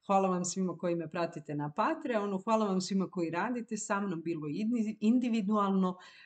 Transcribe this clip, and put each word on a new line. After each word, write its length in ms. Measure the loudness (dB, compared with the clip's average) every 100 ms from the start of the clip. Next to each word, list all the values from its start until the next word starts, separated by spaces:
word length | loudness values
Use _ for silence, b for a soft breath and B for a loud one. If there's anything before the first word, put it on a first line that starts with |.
| 0
hvala 220 | 4 4
vam 160 | 2
svima 320 | -2 0 -2 -2
koji 200 | -2 -2
me 140 | -2
pratite 440 | -2 -4 -4 -6
na 180 | -4 -2 0
Patreonu, 600 | 0 0 -2 -2 0 -2
hvala 280 | 0 2 2
vam 140 | 0
svima 280 | 0 0 0
koji 200 | -2 -2
radite 460 | -2 -2 -4 -4 -6
sa 240 | -2 -2
mnom, 220 | -2 -4
bilo 260 | -4 -4 -4
indi-, 480 | -4 0 0 -2 0
individualno, 960 | 2 4 2 0 2 2 2 4 2 0 B B